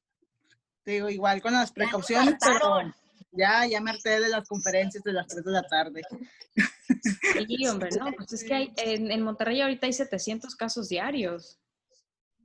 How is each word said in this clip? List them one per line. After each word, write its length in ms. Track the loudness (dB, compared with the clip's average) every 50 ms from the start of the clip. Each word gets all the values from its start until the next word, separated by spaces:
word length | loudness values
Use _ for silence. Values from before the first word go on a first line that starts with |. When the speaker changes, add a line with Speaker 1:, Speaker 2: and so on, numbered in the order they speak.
| _ _ _ _ _ _ _ _ _ _ _ _ _ _ _ _ _
Speaker 1:
Te 100 | -4 -2
digo, 160 | -2 -2 -2
igual 300 | -2 2 2 2 2 2 2
con 100 | 2 2
las 80 | 2
Speaker 2:
Ya 40 | 2
nos 80 | 0 0
Speaker 1:
precauciones, 640 | -2 -2 0 0 -2 -2 2 4 6 6 6 6 4
pero 160 | 4 4 4 4 4
Speaker 2:
hartaron. 300 | 4 4 2 0 -2 -8 -12 _ _ _ _ -20 -10 0
Speaker 1:
ya, 340 | 2 4 4 6 4 4 2
ya 140 | 0 0
me 100 | -2 -2
harté 280 | -4 -2 0 2 2 4
de 80 | 4 2
las 180 | 2 0 -2 -4
conferencias 560 | -6 -4 -2 0 2 2 2 0 -2 -6 -4
de 100 | -2 -2
las 140 | -2 -4 -4
tres 160 | -8 -8 -4
de 60 | -2
la 100 | 0 0 0
tarde. 380 | 0 0 0 0 0 -4 -10 -12 -12 -14 -14 -16 -18 -18 -20 -20 _ _ 0 0 0 -2 -6 -2 -2 -2 0 0 -2 -2 0 0 0 0
Speaker 3:
Sí, 340 | 0 0 -2 -2 -2 0 0
hombre, 220 | 0 -2 -2 -2 -2 -2
no, 140 | -2 -4 -6
pues 180 | -8 -10 -10 -10
es 100 | -10 -6
que 100 | -4 -2
hay, 180 | -2 -2 -4 -4 -4
en, 340 | -2 -2 -2 -2 -2 -2
en 100 | 0 0
Monterrey 400 | -2 -2 -2 -2 -2 0 0 2
ahorita 240 | 0 0 0 0 -2
hay 80 | -2 0
setecientos 600 | -2 -2 -4 -4 -4 -4 -4 -6 -6 -8 -12 -10
casos 340 | -8 -6 -6 -4 -6 -4 -4
diarios. 720 | -2 -2 -2 -2 -2 -2 -2 -2 -4 -6 -10 -16 -20 _ _ _ _ _ _ _ _ _ _ _ _ _ _ _ _ _